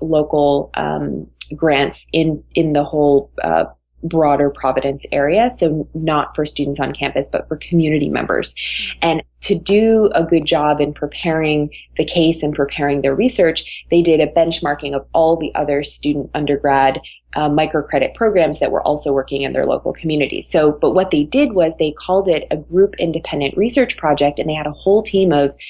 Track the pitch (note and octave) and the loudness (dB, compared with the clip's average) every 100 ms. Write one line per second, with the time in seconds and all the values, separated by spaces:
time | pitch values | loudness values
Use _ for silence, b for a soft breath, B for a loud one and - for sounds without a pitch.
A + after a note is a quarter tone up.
0 | D#3+ D#3 D3+ D3+ C#3+ C#3+ - - D3 D3+ | 0 0 2 2 2 2 -2 -6 -4 -4
1 | D3 C#3 - - - D3+ D#3+ C#3 C#3+ - | -4 -8 -10 -18 -14 -2 0 2 0 -6
2 | - D#3+ D#3+ D3+ - - D#3+ D3 D3 D3+ | -6 -2 0 -2 -4 -2 0 0 0 0
3 | D3 C#3 C#3 - E2 D#2+ - _ _ - | 4 2 0 -6 0 0 0 _ _ -12
4 | E3 E3 D3+ C#3 C#3+ C#3+ C3+ C3 C#3 C#3 | -4 0 2 2 0 0 -2 -2 -4 -8
5 | - C#3+ C#3+ F#3+ B3 - E3 D#3 - D#3+ | -6 -2 0 2 0 0 -2 -2 -6 -6
6 | D#3+ D3 - - D3 - C#3+ C#3 C#3 C#3 | -2 -2 -2 -6 -6 -4 -4 -4 -6 -4
7 | C#3 C3+ C#3+ D3+ - D3+ - E3+ D#3 D3+ | -8 -8 -8 -8 -6 -10 -2 0 2 0
8 | - B2 - - - - - - - - | 0 -4 -2 -2 -4 -8 -10 -10 -10 -4
9 | E3 D#3+ - _ - E3+ - G#3 A3+ A3+ | -2 -2 -6 _ -4 -4 2 2 4 4
10 | G#3 - E3 E3 D3+ D#3+ D3+ D3 D3 - | 4 2 2 0 2 0 2 2 0 -2
11 | D3 - F3 D#3+ D#3 D3+ D3 B B - | -8 -4 -2 0 0 0 -2 B B -6
12 | D3+ F3 E3 E3 D3+ D3+ C#3+ - C#3+ C#3+ | -2 2 2 2 -2 -2 -2 -2 -2 0
13 | C#3 C3+ B3 - E3 D#3+ - - - F3 | 0 2 0 2 2 0 -8 -14 0 2
14 | E3 D#3 D3+ E3+ E3 E3 D#3 D3 C#3+ C#3 | 4 4 4 2 0 0 -4 -4 -4 -6
15 | - E3 D#3+ E3 D#3+ D#3+ D3 C#3+ D3 - | -2 2 4 2 -2 -4 -2 -2 -4 -6
16 | D3 C#3+ C3 D3+ D3 C#3+ C#3+ C3+ C3+ C3+ | -2 -2 -4 -4 -2 0 2 4 4 0
17 | B B _ D3+ D3+ D3 D#3 D#3 D3 C#3+ | B B _ -2 0 2 0 -2 -2 -2
18 | - - A3+ F#3+ D#3 D3+ C#3+ - - D3 | -2 0 2 2 2 0 -2 0 0 -2
19 | D3 C#3 C3 C#3 C3+ C3 C#3 C3+ D3 - | 0 -2 -2 -4 -4 -2 0 -2 -4 -6
20 | D#3+ D3+ C3+ - - E3 D3+ D3 D3+ F#3 | -2 -2 -2 -4 -2 2 2 2 2 2
21 | F#3+ D3 D3 C4 C#4+ F#3+ E3 - D#3 D3+ | 2 0 0 2 2 2 0 0 -4 -4
22 | - F#3+ F#3+ D3+ - D#3 - F3 G3 - | 0 0 2 0 -2 -8 -2 2 2 2
23 | E3+ D#3+ - D3+ C#3 - A#3 C4+ B3 - | -4 -4 -4 -4 -2 0 0 2 0 0
24 | D#3 C#3+ D3 - D#3 D#3 D3+ - F#3+ G#3 | 0 2 2 0 -4 -4 -6 -4 2 2
25 | G#3 F#3+ F#3 D3 C#3+ - | 2 0 2 4 2 -2